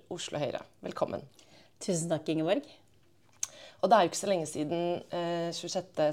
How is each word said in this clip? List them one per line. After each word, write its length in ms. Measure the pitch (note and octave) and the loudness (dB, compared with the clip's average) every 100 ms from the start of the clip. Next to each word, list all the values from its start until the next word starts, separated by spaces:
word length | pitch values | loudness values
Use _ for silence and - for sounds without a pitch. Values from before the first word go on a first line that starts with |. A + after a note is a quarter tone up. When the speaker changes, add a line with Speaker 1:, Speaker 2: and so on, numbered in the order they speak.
| - | -10
Speaker 1:
Oslo 320 | F3 - D3+ | -8 -6 -4
Høyre. 220 | D3 - - _ | -2 -4 -10 _
Velkommen. 420 | - - - - C#3+ - - - - _ | -10 -4 -2 -4 -8 -20 -20 -20 -20 _
Speaker 2:
Tusen 340 | - E3+ E3+ | -2 -2 0
takk, 200 | D#3 D#3 | -2 0
Ingeborg. 360 | D#3+ D#3+ B3 - - _ _ _ _ _ _ - - - - | 0 2 0 -2 -18 _ _ _ _ _ _ -10 -10 -20 -2
Speaker 1:
Og 160 | F#3+ | 6
det 20 | |
er 120 | A3 E3+ | 8 8
jo 40 | |
ikke 140 | - | 2
så 60 | G3+ | 0
lenge 160 | F#3 D3+ | 0 -2
siden, 300 | - D3+ E3+ F3 F3 - | -4 -2 0 0 -2 -4
eh, 420 | F3 E3+ E3+ E3+ | -4 -2 -2 -2
tjuesjette 560 | E3+ E3+ F#3+ F3 - D3+ | -4 -4 -6 -4 0 0